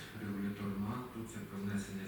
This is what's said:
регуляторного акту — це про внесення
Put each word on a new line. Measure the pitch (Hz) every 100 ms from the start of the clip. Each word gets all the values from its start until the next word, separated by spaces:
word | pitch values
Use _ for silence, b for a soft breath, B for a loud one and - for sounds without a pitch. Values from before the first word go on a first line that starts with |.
| - 107
регуляторного | 101 98 101 104 101 98 107 123
акту — | 123 113 110
це | 101 -
про | 101
внесення | 101 101 101 98